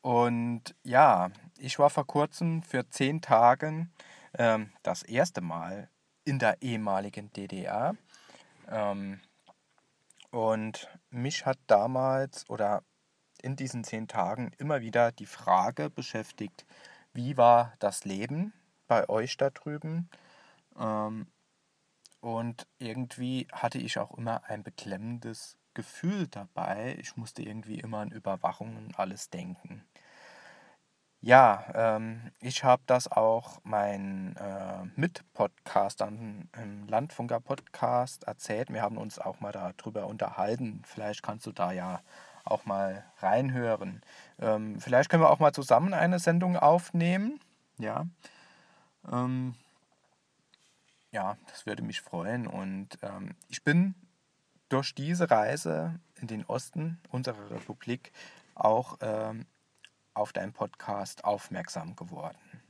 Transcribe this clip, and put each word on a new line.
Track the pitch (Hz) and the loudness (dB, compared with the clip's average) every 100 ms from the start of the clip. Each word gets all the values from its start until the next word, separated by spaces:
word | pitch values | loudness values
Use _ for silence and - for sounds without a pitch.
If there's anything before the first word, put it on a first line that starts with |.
Und | - 120 120 117 117 117 - - | 2 4 4 2 -2 -4 -8 -16
ja, | - 123 147 98 90 - - _ | 2 8 8 8 2 -4 -20 _
ich | 135 - | -10 4
war | 143 | 4
vor | - 143 | 4 0
kurzem | 147 147 - 170 165 | 0 0 0 -2 -2
für | - 131 123 | -2 -4 -4
zehn | - 135 156 | 0 0 0
Tagen, | - 117 120 131 156 156 170 _ - - - - | 4 8 8 8 2 -4 -6 _ -20 -20 -20 0
ähm, | 117 110 107 _ | 2 4 0 _
das | - 90 | -6 -6
erste | - 117 170 - | -2 0 0 0
Mal | 87 82 82 98 - _ _ _ | -6 -6 -8 -10 -14 _ _ _
in | - 135 | -4 2
der | 117 95 | 2 2
ehemaligen | 131 117 107 98 101 98 104 | -2 -4 0 -2 -2 -10 -12
D | - 98 | -12 -10
D | 95 92 | -8 -6
R. | 101 135 214 _ - - - - _ - | -2 -2 -4 _ -20 -20 -20 -20 _ -8
Ähm, | 110 104 101 98 98 _ _ _ _ _ _ _ _ _ _ - | -4 -2 -4 -8 -12 _ _ _ _ _ _ _ _ _ _ -10
und | 120 110 110 110 107 - - _ | -2 0 0 -2 -8 -16 -20 _
mich | 120 127 - - | -6 -4 -4 -4
hat | 131 - | -4 4
damals | 104 110 127 131 135 135 - - | 4 4 0 0 0 -2 -8 -12
oder | 110 104 104 _ _ _ _ _ _ | -4 0 -2 _ _ _ _ _ _
in | 127 135 | -8 -6
diesen | 135 123 | -6 -6
zehn | 110 110 110 | -6 -8 -6
Tagen | 110 90 110 120 - | -2 -2 -2 -6 -6
immer | 147 147 | -2 -2
wieder | 113 117 117 | 0 4 2
die | - 104 | 2 -16
Frage | - - 92 95 120 151 | -8 4 4 4 -2 -6
beschäftigt, | - 131 113 107 - 104 - _ - - - _ | -6 -8 -8 -8 -10 -12 -12 _ -20 -20 -20 _
wie | 123 123 131 | -8 -4 6
war | 120 120 120 - | 10 10 6 -2
das | 104 - 101 | -4 -2 -6
Leben | 98 113 147 208 - _ _ _ | -6 -4 -4 -4 -8 _ _ _
bei | 117 - | 2 4
euch | 110 120 - | 0 -2 0
da | 139 | -2
drüben? | - - 147 156 165 175 - _ - - _ _ - | -2 -10 -8 -6 -6 -6 -12 _ -20 -20 _ _ -8
Ähm, | 110 107 107 110 - _ _ _ _ _ _ _ - _ | -4 -2 -4 -6 -12 _ _ _ _ _ _ _ -20 _
und | 120 113 117 120 - _ | -6 -4 -4 -8 -16 _
irgendwie | 123 120 123 - 123 131 127 | -10 -6 -8 -6 -4 -4 -6
hatte | - 117 127 | -4 -4 -2
ich | 117 - | -6 -4
auch | - - | -6 -6
immer | 117 117 - | -6 -6 -6
ein | 107 | -10
beklemmendes | 98 - 107 95 110 120 117 113 - - _ | -10 -14 -10 -8 -8 -8 -10 -12 -16 -20 _
Gefühl | - - - 170 202 170 | -12 -12 -6 -4 -2 -4
dabei. | 101 98 - 90 98 120 - | -6 -12 -8 -6 -4 -6 -8
Ich | - - | -12 -12
musste | 113 - | -12 -10
irgendwie | 110 110 107 110 | -10 -10 -10 -10
immer | 107 107 | -8 -8
an | 104 | -8
Überwachung | - 98 95 - - 110 110 | -8 -6 -2 -4 -4 -12 -12
und | 107 - | -14 -6
alles | 95 101 - | -6 -6 -12
denken. | 90 90 90 - - _ _ _ - - - - - - _ _ _ _ _ | -12 -12 -14 -16 -18 _ _ _ -20 -20 -20 -20 -20 -20 _ _ _ _ _
Ja, | 110 123 123 101 - | 10 12 12 8 0
ähm, | - 113 110 110 113 117 _ | 0 2 2 -4 -10 -14 _
ich | 123 127 | -8 0
hab | 135 127 - | 4 4 6
das | 127 - | 2 4
auch | - 110 113 - - | 2 4 2 -2 -18
meinen, | - 107 101 101 98 95 95 90 | -4 0 0 -2 -6 -6 -8 -8
äh, | 101 98 95 95 90 - | -10 -8 -8 -10 -10 -2
Mitpodcastern | 175 - - - 101 _ - - 98 - 104 107 113 104 87 - | -4 -4 -20 -2 -2 _ -2 0 0 -2 -6 -6 -12 -12 -14 -12
im | 110 101 104 | -12 -12 -2
Landfunker-Podcast | 110 147 - 120 120 - 135 - - 120 123 123 - | -2 -2 -6 -4 -4 -4 -8 -8 -4 0 0 -2 -6
erzählt. | - 110 - 110 127 | -12 -10 -6 -4 -4
Wir | 110 | -2
haben | 107 110 | -2 -2
uns | 110 - | -10 -8
auch | - 95 | -8 -6
mal | 101 | -8
darüber | 101 90 - - 107 98 | -6 -8 -8 -8 -6 -6
unterhalten. | 107 95 - 98 117 120 107 | -4 -6 -2 -2 -2 -4 -8
Vielleicht | - - 107 104 | -14 -10 -8 -6
kannst | - 107 - | -8 -10 -10
du | |
da | - 90 | -4 -2
ja | 92 90 90 - - - - | -2 -6 -8 -12 -20 -20 -14
auch | - 107 - | -4 -4 -2
mal | 98 98 95 - _ | -2 -2 -4 -14 _
reinhören. | 95 113 135 127 117 110 98 95 _ - - - | 0 2 2 0 0 -2 -4 -12 _ -20 -20 -4
Ähm, | 113 107 107 101 | 0 0 -2 -8
vielleicht | - 123 143 | 2 4 6
können | 165 | 6
wir | 156 | 8
auch | 143 | 8
mal | 151 | 6
zusammen | 147 135 123 175 | 4 4 4 6
eine | 180 170 180 | 2 2 2
Sendung | 175 170 180 175 | 2 2 2 4
aufnehmen. | 143 170 170 170 170 185 214 294 _ _ _ - | 6 6 4 0 2 2 0 -6 _ _ _ -8
Ja. | 110 120 170 170 - - - _ _ _ _ _ - | -4 -4 -6 -10 -20 -20 -20 _ _ _ _ _ -6
Ähm, | 123 127 127 127 120 _ _ _ _ _ _ _ _ _ _ _ _ _ _ _ | -4 -2 -2 -6 -8 _ _ _ _ _ _ _ _ _ _ _ _ _ _ _
ja, | 107 95 107 - | -6 -4 -6 -12
das | - - | -16 -10
würde | 104 | -8
mich | 110 - | -6 -8
freuen. | - 90 87 120 113 | -8 -6 -4 -4 -6
Und, | 92 95 95 98 - | -8 -8 -8 -12 -12
ähm, | 101 98 98 - _ | -12 -10 -12 -16 _
ich | - | -4
bin | - 170 190 190 _ _ _ _ _ _ _ | 2 4 4 -2 _ _ _ _ _ _ _
durch | 135 139 - | -2 -2 -6
diese | 143 175 170 | -4 0 4
Reise | 110 107 151 82 80 80 170 _ - | 4 4 0 -2 -2 -2 -6 _ -14
in | 113 | -8
den | 110 92 | -8 -6
Osten | 123 - - 156 170 _ | -6 -6 -6 -6 -6 _
unserer | 123 127 107 104 | -6 -6 -8 -10
Republik | 113 - - - 127 - - - - _ - | -12 -10 -14 -6 -8 -8 -20 -20 -20 _ 0
auch, | 107 110 127 - | 2 2 0 -8
ähm, | 117 107 110 113 - _ _ _ - _ _ | -6 -4 -6 -8 -14 _ _ _ -20 _ _
auf | - 104 | -6 -4
deinen | - 95 | -4 -8
Podcast | - 104 - - 101 98 - | -6 -8 -6 -8 -6 -6 -4
aufmerksam | - 104 - 87 175 - - - | -2 -2 -4 -10 -8 -10 -10 -14
geworden. | 175 175 - - _ - _ | -14 -12 -12 -12 _ -20 _